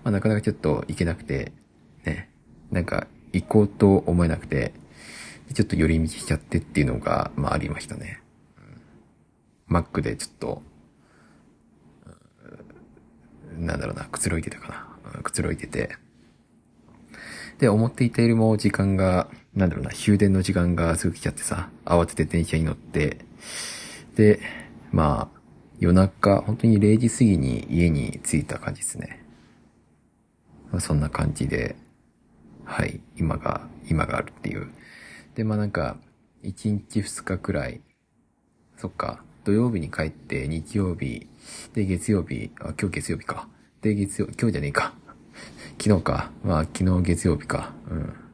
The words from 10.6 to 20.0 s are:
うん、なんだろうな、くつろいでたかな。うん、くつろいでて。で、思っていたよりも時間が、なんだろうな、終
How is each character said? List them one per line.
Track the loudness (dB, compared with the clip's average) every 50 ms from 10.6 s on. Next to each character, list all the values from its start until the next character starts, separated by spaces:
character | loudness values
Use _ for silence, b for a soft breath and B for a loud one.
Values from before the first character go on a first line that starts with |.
| -12 -20 _ -20 _ _ _ b b b b b b b b b b b b _ _ _ _ _ _ -20 _ _ _ -20 -20 _ _ _ _ _ _ -20 -20 -20 -20 -20 -20 -20 -20 -20 -20 -20 _ _ _ _ _ -20 -20 -20 -20 -16 -10
う | -6
ん、 | -4
な | -4 -4
ん | -4
だ | -4
ろ | -6 -8
う |
な、 | -8 -10
く | -12 -8
つ | -4 -2
ろ | -2 -2 -2
い |
で | -4 -6
た | -12 -12
か | -14 -16 -16 -16 -16 -18 -20 -20 -20
な。 | -16 -16
う | -10
ん、 |
く | -10 -8
つ | -4 -4 -2
ろ | -2
い | -4
で | -6 -8
て。 | -8 -6 -6 -6 -6 -8 -14 _ _ _ _ _ _ _ _ _ _ _ _ _ _ _ _ _ -20 -20 -20 -20 B B B B B B B B B B 2
で、 | 4 4
思 | 4 4 2
っ | 0 0
て | 0 0
い | 0
た | 2 2 4
よ | 4
り | 4
も | 4 4 4 4
時 | 4 2 0
間 | 2 2 2 2 2
が、 | 2 2 4 2 2 0 B B B B _ 0
な | 2 2
ん | 2
だ | 2
ろ | -2 -6
う |
な、 | -6
終 | -8 -2